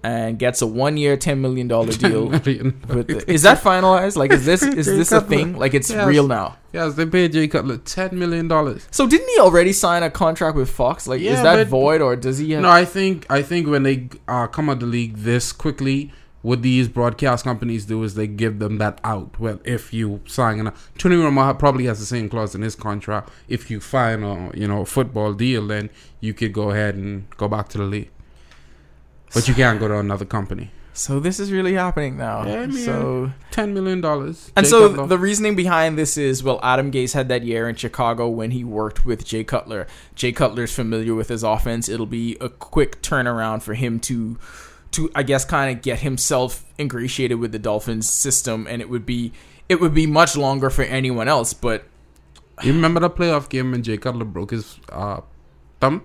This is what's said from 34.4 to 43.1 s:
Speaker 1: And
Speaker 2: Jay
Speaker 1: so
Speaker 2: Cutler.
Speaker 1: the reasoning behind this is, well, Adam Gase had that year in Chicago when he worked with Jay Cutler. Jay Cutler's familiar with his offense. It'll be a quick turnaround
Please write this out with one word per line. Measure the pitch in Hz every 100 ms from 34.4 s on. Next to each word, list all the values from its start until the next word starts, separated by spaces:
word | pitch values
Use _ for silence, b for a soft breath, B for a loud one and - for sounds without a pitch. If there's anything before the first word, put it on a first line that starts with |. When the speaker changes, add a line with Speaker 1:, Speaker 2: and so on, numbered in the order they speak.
| - -
Speaker 1:
And |
Speaker 2:
Jay | 196
Speaker 1:
so | 233 208
Speaker 2:
Cutler. | 139 139
Speaker 1:
the | 180
reasoning | 190 208 214
behind | 202 180 165 160 156
this | 151 151
is, | 139 131
well, | 131 123
Adam | 123 127 139
Gase | 131 127
had | 143 127
that | 123
year | 117 113 117
in | 113
Chicago | 117 - 120 117 120
when | 117 113
he | 123
worked | 120 107 107 - 120
with | 110 -
Jay | 110
Cutler. | 110 127 - 107 87 B B -
Jay | 123
Cutler's | 120 131 113 117
familiar | - 117 113 113
with | 113 110
his | 117
offense. | 110 107 120 117 117
It'll | 113 110
be | 117 117 107
a | 127
quick | - - - 120 -
turnaround | -